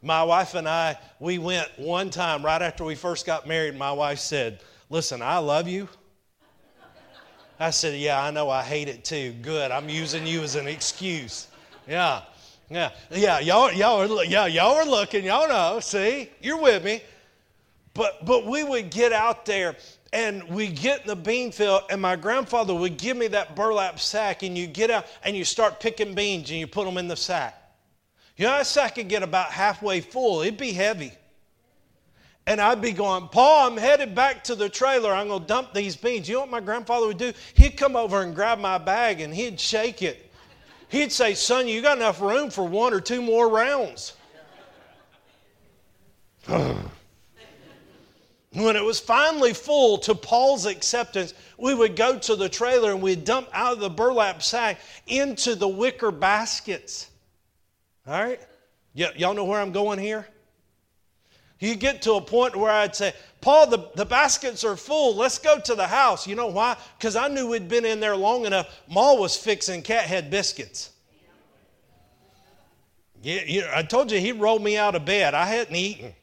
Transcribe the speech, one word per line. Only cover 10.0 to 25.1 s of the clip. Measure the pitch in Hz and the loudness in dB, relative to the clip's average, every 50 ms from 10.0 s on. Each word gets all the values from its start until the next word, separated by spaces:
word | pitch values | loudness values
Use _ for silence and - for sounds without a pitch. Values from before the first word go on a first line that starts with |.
| 160 156 143 165 156 | -6 -6 -6 -6 -4
you | 160 165 165 156 | -4 -4 -4 -4
as | 147 131 | -4 -6
an | 147 139 139 | -6 -6 -6
excuse." | 151 151 - - - - 185 190 175 156 135 110 - - - - _ - - - - - - - | -8 -6 -6 -8 -6 -6 -6 -6 -6 -6 -8 -10 -14 -16 -16 -18 _ -20 -20 -20 -20 -20 -14 -8
Yeah, | 151 170 180 165 135 107 - - - _ - - - _ _ _ | -4 -2 0 0 -2 -4 -8 -14 -20 _ -20 -20 -20 _ _ _
yeah, | 151 170 170 139 - - - - | -6 -6 -6 -6 -6 -12 -20 -10
yeah, | 160 185 208 202 170 147 | -2 0 2 2 2 2
y'all, | 143 160 180 214 254 262 | 2 4 6 6 6 6
y'all | 175 185 202 220 240 208 190 208 220 208 | 4 4 4 4 4 4 2 0 0 0
are, | 175 | 0
yeah, | 170 175 202 208 | 2 2 2 2
y'all | 180 160 165 175 214 269 | 2 2 4 4 6 6
are | 302 320 | 4 4
looking, | 302 262 214 202 202 - 208 190 | 2 2 0 0 0 -2 -2 0
y'all | 185 196 254 311 | 0 2 2 2
know, | 320 269 214 175 165 190 226 | 2 2 2 2 0 0 -2
see, | - - - 202 196 214 254 285 247 185 - _ | -6 -4 -2 0 0 0 0 -2 -6 -12 -16 _
you're | - 226 302 | -8 -6 -4
with | 320 311 277 226 190 165 | 2 4 4 4 4 2
me. | 196 214 226 - - - _ _ _ _ _ _ _ _ _ _ _ _ _ _ _ _ | -4 -6 -6 -8 -18 -20 _ _ _ _ _ _ _ _ _ _ _ _ _ _ _ _
But, | - 220 208 190 - 160 | -2 -2 -2 -2 -4 -2
but | 175 254 247 214 | 2 2 2 2
we | 208 247 294 302 | 0 -4 -4 -4
would | 285 269 240 214 175 | -2 -4 -4 -4 -6
get | - 196 240 240 226 | -2 2 2 2 4
out | 214 220 233 233 233 - | 4 2 2 0 -2 -4
there, | - 208 196 185 170 147 - - - - _ _ _ | -4 -2 -2 -2 -4 -4 -8 -16 -20 -20 _ _ _
and | - 214 226 214 202 196 175 165 | -4 -4 -2 -2 -4 -8 -10 -8
we | 170 202 214 202 | -6 -6 -4 -6
get | 170 139 147 254 285 277 277 | -6 -4 -2 -2 -2 -2 -2
in | 208 | -8
the | 208 | -8
bean | 185 160 185 226 247 247 240 - | -6 -4 -4 -2 -2 -2 -6 -2
field, | - 208 202 190 196 196 - | -2 2 4 4 2 2 0
and | 190 196 | -6 -2
my | 190 185 180 | 0 -2 -2
grandfather | 175 151 202 233 262 262 - - 240 226 190 185 | -2 -2 -2 -2 -2 -2 -2 0 -2 0 0 -2
would | 170 175 185 170 | -2 -2 -4 -4
give | 135 - 226 262 240 | -4 -6 -6 -4 -2
me | 233 220 | -2 -2
that | 196 208 185 156 156 | 0 -2 -2 -4 -6
burlap | 175 202 220 220 208 190 185 165 156 | -2 -2 0 0 0 -2 -2 -4 -6
sack, | - - - 208 214 208 180 - 196 | -8 -4 -4 -2 -2 -2 -4 -6 -8
and | 190 180 | -8 -6
you | 175 175 | -6 -8
get | 170 147 160 220 226 | -8 -4 -2 0 0
out, | 233 214 - - | 0 -2 -2 -6